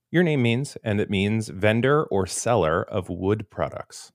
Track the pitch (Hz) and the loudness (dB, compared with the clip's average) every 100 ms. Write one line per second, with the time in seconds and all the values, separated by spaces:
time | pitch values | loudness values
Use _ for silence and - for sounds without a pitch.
0 | _ 160 175 147 117 117 143 - 113 104 | _ 0 2 2 2 0 -2 -6 -2 -2
1 | - 101 101 110 107 92 107 113 131 147 | 0 0 2 0 -4 -2 2 2 2 2
2 | - 180 92 - 113 117 78 85 - 104 | 2 0 -2 -2 0 2 4 2 -2 -4
3 | 90 90 92 107 104 - 71 - - - | -6 -4 -2 -2 -4 -6 -6 -6 -14 -18
4 | - | -20